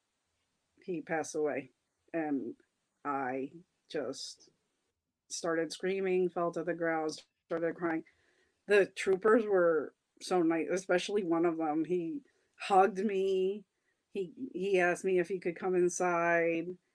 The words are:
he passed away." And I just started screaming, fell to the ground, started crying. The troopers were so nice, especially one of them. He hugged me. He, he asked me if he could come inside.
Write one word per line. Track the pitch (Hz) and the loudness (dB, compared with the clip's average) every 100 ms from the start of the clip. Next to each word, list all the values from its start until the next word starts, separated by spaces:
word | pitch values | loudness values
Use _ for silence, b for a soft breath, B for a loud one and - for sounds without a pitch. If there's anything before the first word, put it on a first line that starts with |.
| _ _ _ _ _ _ _ _ | _ _ _ _ _ _ _ _
he | - 170 | -10 -10
passed | 143 160 151 | -4 -6 -4
away." | 160 151 127 131 _ _ _ _ | -4 -4 -4 -8 _ _ _ _
And | 165 151 139 113 - _ _ _ _ | -6 -4 -4 -6 -12 _ _ _ _
I | 143 139 131 135 135 170 - _ _ | -6 -4 -4 -4 -6 -12 -20 _ _
just | 160 123 147 - - _ _ _ _ _ _ _ _ - | -8 -6 -8 -12 -16 _ _ _ _ _ _ _ _ -14
started | - 175 165 160 | -8 -4 -2 -2
screaming, | - 185 196 190 185 180 | -4 -4 -2 0 0 0
fell | 180 170 | 0 -4
to | 170 | -4
the | 165 | -6
ground, | 170 165 160 156 156 - _ - | -2 -2 -2 -4 -6 -14 _ -8
started | 165 165 | -4 -4
crying. | 156 175 160 - b b b b b - | -2 -4 -4 -6 b b b b b 2
The | 202 180 | 4 4
troopers | - - 190 214 233 | 0 0 2 4 4
were | 214 190 170 160 131 _ _ _ | 4 4 4 4 0 _ _ _
so | - 185 | -2 2
nice, | 165 165 156 | 2 2 0
especially | 180 - 180 - 208 | -4 0 0 0 -2
one | 180 165 170 | 0 2 0
of | 160 | 0
them. | 160 156 | -2 -2
He | 156 180 165 147 - _ _ | -2 -2 -2 -8 -12 _ _
hugged | - - 190 196 190 | -14 2 6 6 4
me. | 214 190 190 190 185 208 - _ _ _ _ | -2 0 0 2 0 -2 -10 _ _ _ _
He, | 202 180 - - | -8 -8 -8 -10
he | - 190 185 | -6 0 2
asked | 175 170 | 4 2
me | 190 185 | 0 0
if | 175 | 0
he | 190 | -2
could | 180 170 | -4 -4
come | 190 | 0
inside. | 185 175 - 180 170 170 170 170 165 170 180 _ | 2 2 2 0 2 2 4 2 0 -4 -10 _